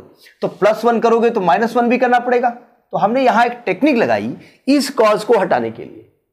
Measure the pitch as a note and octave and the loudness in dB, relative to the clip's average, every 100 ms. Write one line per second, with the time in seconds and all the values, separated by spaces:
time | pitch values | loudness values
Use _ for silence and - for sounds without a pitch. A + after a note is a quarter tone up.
0 | - _ - _ F#3+ - G#3 A3 A#3 A3+ | -14 _ -20 _ -8 -2 0 0 0 0
1 | A#3 A#3 A#3 A#3 F3 F#3+ A3+ B3 A#3+ A#3+ | 2 2 0 0 0 0 0 0 0 0
2 | B3 A#3+ B3 B3 B3 A#3 - _ _ D3 | 2 0 0 -2 -2 -6 -14 _ _ -2
3 | G3 B3+ B3+ G#3 A#3+ - - F3 D4+ A#3 | -2 0 2 2 0 -2 -6 0 0 2
4 | C#3 G#2+ A2 - - _ - C#4+ - - | 0 0 -4 -10 -18 _ -2 -2 0 0
5 | G#3+ G#3 - A3+ F#3 B2+ A2+ A2+ C#2 - | 2 2 0 0 2 -2 -2 -10 -16 -20
6 | - _ _ | -20 _ _